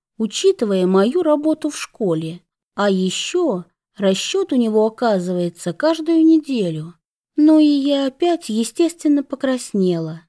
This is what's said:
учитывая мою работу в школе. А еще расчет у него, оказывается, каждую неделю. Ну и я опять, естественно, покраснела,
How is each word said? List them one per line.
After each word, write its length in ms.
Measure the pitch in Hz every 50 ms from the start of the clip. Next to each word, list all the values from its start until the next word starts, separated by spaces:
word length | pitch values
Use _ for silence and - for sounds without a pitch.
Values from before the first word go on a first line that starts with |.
| _ _ _ -
учитывая 720 | 220 214 - - - 196 190 - 240 208 196 190 185 185
мою 340 | 185 190 196 233 277 359
работу 460 | 349 311 302 294 294 311 311 311 - 302
в 80 | 294 -
школе. 600 | - - _ - 226 185 165 160 165 160 170 175 _ _ _ _ _ _ -
А 160 | - 202 208
еще 720 | 196 185 185 185 - - - - - 359 359 302 208 - 170 _ _ _ _ _ _ -
расчет 540 | 196 190 190 190 - - - 381 381 -
у 40 | 294
него, 280 | 254 233 220 214 214 214
оказывается, 880 | 220 220 - 247 233 208 185 175 180 180 180 175 170 170 - - 175
каждую 500 | 247 - - 311 330 320 311 311 330 320
неделю. 720 | 320 320 320 320 294 - 269 233 196 170 160 156 156 165 175 _ _ _ _ _ _ _ _
Ну 240 | - 302 311 311 311
и 60 | 302
я 420 | 294 294 277 269 285 285 277 277
опять, 440 | 269 262 - 349 349 339 330 - -
естественно, 720 | 214 220 233 - - - 349 320 339 - - 311 294 285
покраснела, 1000 | 285 - - 262 - 269 254 247 - - - 202 185 180 175 165 160 156 160 165 -